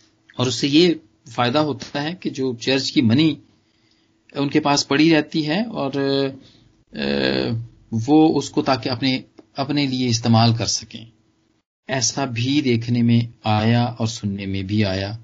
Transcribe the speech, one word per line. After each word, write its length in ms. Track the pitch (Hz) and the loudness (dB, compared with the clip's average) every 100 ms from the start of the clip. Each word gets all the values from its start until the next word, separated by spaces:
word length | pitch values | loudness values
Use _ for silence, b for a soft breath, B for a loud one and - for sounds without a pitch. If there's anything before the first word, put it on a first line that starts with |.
| b b _ - | b b _ -4
और 100 | 127 | -4
उससे 200 | 117 143 | -2 2
ये 320 | 147 180 156 - _ - 117 | 4 4 2 -6 _ -10 -2
फायदा 240 | 123 147 | 0 2
होता 420 | 151 117 - 147 | 0 -4 -8 -8
है 120 | 147 | -6
कि 160 | 180 156 | -6 -8
जो 260 | 135 131 117 | -4 -4 -4
चर्च 340 | - 135 135 | -2 0 0
की 120 | 156 | 0
मनी 360 | 117 127 160 143 - _ _ _ _ _ _ _ _ 143 | 2 4 2 0 -8 _ _ _ _ _ _ _ _ -6
उनके 220 | 143 147 | -2 0
पास 240 | 143 143 | 2 0
पड़ी 280 | - 139 160 | 0 2 4
रहती 300 | 156 147 160 | 4 2 -4
है 220 | 151 170 | -2 -2
और, 340 | 233 160 139 139 139 139 139 135 B B B _ _ - | -4 -6 -6 -2 -2 0 -2 -6 B B B _ _ -6
अ, 540 | 139 143 65 135 127 113 117 - _ | -4 0 0 0 -2 -4 -8 -16 _
वो 340 | 113 113 156 156 | -6 2 4 4
उसको 340 | 143 139 - | 2 -2 -4
ताकि 280 | 143 127 135 | -2 -2 -2
अपने, 340 | 120 135 127 - - _ - | -4 -2 -2 -6 -20 _ -8
अपने 300 | 135 147 139 | -4 -2 -2
लिए 200 | 127 127 | -2 -2
इस्तेमाल 480 | 117 117 113 117 117 | 0 4 4 6 2
कर 100 | 95 | -2
सकें। 460 | - - 117 113 _ _ _ _ _ _ _ - | -6 -8 -18 -20 _ _ _ _ _ _ _ -8
ऐसा 360 | 135 - - 135 | -4 -4 -2 -4
भी 360 | 113 127 147 | -2 0 0
देखने 400 | 127 117 117 120 | 2 0 0 0
में 280 | 117 117 120 - 110 | 4 4 2 -4 -2
आया 400 | 107 107 120 120 | 2 4 2 2
और 220 | 120 113 | -2 -6
सुनने 380 | - 104 98 98 | -4 -6 -4 -4
में 220 | 98 95 | -6 -2
भी 160 | 107 | 0
आया। 260 | 101 95 98 113 | 0 0 -4 -8